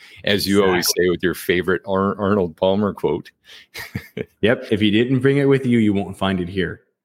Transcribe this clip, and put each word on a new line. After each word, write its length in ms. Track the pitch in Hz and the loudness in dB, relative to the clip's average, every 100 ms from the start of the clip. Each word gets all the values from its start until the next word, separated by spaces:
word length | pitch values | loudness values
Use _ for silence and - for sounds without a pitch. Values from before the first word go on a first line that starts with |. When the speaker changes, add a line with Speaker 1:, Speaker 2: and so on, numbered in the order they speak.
| - - | -20 -8
Speaker 1:
As 240 | - 101 92 | -2 -2 0
you 160 | 101 | 2
always 220 | 95 90 82 | 2 2 0
Speaker 2:
Exactly. 200 | - 90 | 0 0
Speaker 1:
say 40 | |
with 140 | 85 | 0
your 100 | 90 | -2
favorite 480 | 78 - 90 87 90 - | -4 -2 -2 0 -4 -2
Ar-, 320 | 95 98 98 | 0 0 0
Arnold 340 | 98 104 87 80 | 0 0 -2 0
Palmer 380 | 92 98 104 | 0 0 -2
quote. 380 | - 73 82 - _ | -2 -4 -4 -6 _
<laughs> 1040 | - - - - - - - - - - | -20 -20 -20 -18 -14 -14 -14 -14 -12 -2
Speaker 2:
Yep. 260 | 104 127 - | 0 0 0
If 100 | 104 | 0
you 100 | 107 | 2
didn't 280 | 104 123 131 | 2 2 2
bring 180 | 135 139 | 2 2
it 80 | 139 | 2
with 200 | 135 131 | 2 2
you, 140 | 120 | 2
you 140 | 107 | 4
won't 240 | 101 92 95 | 0 -4 -4
find 220 | 95 95 | -2 -2
it 80 | 87 | -4
here. 320 | 95 82 82 _ _ | -4 -4 -6 _ _